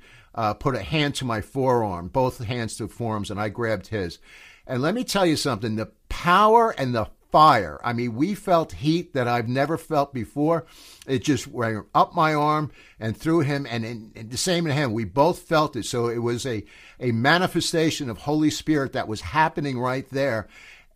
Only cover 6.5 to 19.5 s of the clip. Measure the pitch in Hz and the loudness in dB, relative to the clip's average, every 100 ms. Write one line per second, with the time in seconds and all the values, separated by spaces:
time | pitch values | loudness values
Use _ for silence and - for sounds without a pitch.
6.5 | 226 226 - 131 117 101 - _ 165 156 | 6 4 0 -2 -2 -2 -8 _ 6 8
7.5 | 127 85 71 - 117 123 113 170 208 - | 8 2 -4 -4 -2 -2 -2 -2 -2 2
8.5 | 170 156 85 147 165 170 139 120 120 113 | 2 2 -4 0 0 0 -4 0 0 0
9.5 | 127 143 160 - 156 139 127 104 139 151 | 0 0 -2 -2 -2 -2 -4 -6 0 0
10.5 | 165 - - - - - 131 123 131 - | 0 -2 -20 -20 -16 -4 -2 0 0 -2
11.5 | 120 117 107 - 147 185 175 156 151 147 | -4 -4 -4 -2 2 2 2 0 2 0
12.5 | 151 151 - - - 113 104 156 170 143 | 0 -2 -10 -20 -10 -8 -6 0 2 2
13.5 | 143 135 120 110 120 110 - 110 120 185 | -2 -4 -6 -8 -10 -14 -16 -12 -6 -2
14.5 | 175 165 139 139 107 104 107 151 170 - | 0 0 0 0 -2 -2 2 2 2 0
15.5 | 160 151 117 98 123 120 117 117 117 135 | 0 0 -2 -6 -2 -2 -2 -2 -2 -4
16.5 | 110 - - - - 127 113 131 170 185 | -6 -8 -18 -20 -6 -2 0 4 4 2
17.5 | 175 - 165 160 156 139 107 - 151 151 | 0 -2 0 0 0 -6 -8 -2 0 0
18.5 | 147 - 151 131 131 95 107 - 151 160 | 0 -2 0 0 -4 -4 -6 -4 2 2